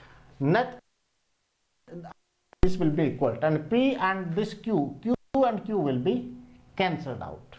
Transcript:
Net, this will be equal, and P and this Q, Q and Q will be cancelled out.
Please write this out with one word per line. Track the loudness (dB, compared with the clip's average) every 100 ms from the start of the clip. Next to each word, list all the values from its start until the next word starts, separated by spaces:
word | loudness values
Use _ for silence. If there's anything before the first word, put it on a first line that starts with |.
| -20 -20 -20 -2
Net, | 2 2 0 -8 _ _ _ _ _ _ _ _ _ _ -18 -16 -16 -20 _ _ _ 4
this | 4 6
will | 2
be | 2 0
equal, | 2 -2 0
and | 0 0 0
P | 2 2 2
and | -2 -2 -4 -4
this | -4
Q, | -6 -2 0 0 -4
Q | -4 -4 _ 2
and | 2 0 -2
Q | -2
will | 0 0
be | 0 0 -4 -14 -20 -20 -8 -2
cancelled | -2 -2 -6 -8
out. | -10 -12 -18